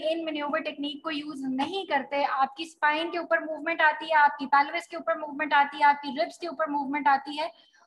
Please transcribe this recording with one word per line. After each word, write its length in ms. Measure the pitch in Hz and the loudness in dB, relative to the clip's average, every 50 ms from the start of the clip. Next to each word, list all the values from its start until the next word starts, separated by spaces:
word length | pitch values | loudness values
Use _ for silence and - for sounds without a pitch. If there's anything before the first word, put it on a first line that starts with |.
| 285 | -2
in 180 | 311 330 330 | -2 -2 -2
maneuver 380 | 320 320 302 294 294 294 294 320 | -2 -4 -4 -4 -4 -2 -2 -2
technique 420 | 320 339 - - 277 294 294 294 - | -2 -4 -6 -6 -6 -8 -8 -8 -6
को 60 | 320 | -6
यूज़ 380 | 311 285 294 302 302 262 269 262 | -6 -6 -6 -8 -8 -8 -6 -4
नहीं 380 | 254 262 277 320 370 392 370 320 | -2 -2 -2 -2 -4 -4 -4 -2
करते, 360 | 302 269 254 - 285 285 285 | -2 -2 -2 -2 -2 0 0
आपकी 420 | - - 269 269 262 - - 320 | 0 0 0 0 -2 -2 -6 -12
spine 460 | 320 - _ - 294 302 311 330 330 | -12 -4 _ 2 2 2 2 0 -2
के 60 | 339 339 | -4 -4
ऊपर 260 | 330 - 330 330 311 | -2 0 0 0 0
movement 380 | 302 311 294 294 330 330 330 | -2 -6 -6 -4 -2 0 4
आती 240 | 320 311 302 311 320 | 4 4 2 2 0
है, 80 | 320 320 | 2 4
आपकी 320 | 302 294 285 294 294 285 | 6 6 4 4 0 -2
pelvis 420 | 269 - 277 285 302 311 339 320 - | 2 4 4 4 2 0 -6 -6 -6
के 100 | 339 330 | -10 -6
ऊपर 200 | - 330 320 311 | -4 -4 -4 -4
movement 360 | 311 294 277 285 302 294 302 | -4 -8 -6 -6 -2 2 4
आती 240 | 285 285 269 285 302 | 4 4 2 2 4
है, 60 | 294 | 4
आपकी 360 | 285 285 285 294 285 247 294 | 6 4 4 0 -4 -2 -2
ribs 180 | 339 339 - - | -2 -2 -4 -8
के 100 | 339 339 | -10 -8
ऊपर 220 | 269 - 320 302 | -4 -2 -2 -2
movement 380 | 285 294 285 262 285 294 269 285 | -2 -2 -2 -2 -2 0 4 4
आती 300 | 277 269 - 302 294 294 | 4 4 2 -2 -6 -6
है, 140 | 311 339 - _ _ _ _ _ _ | -6 -6 -8 _ _ _ _ _ _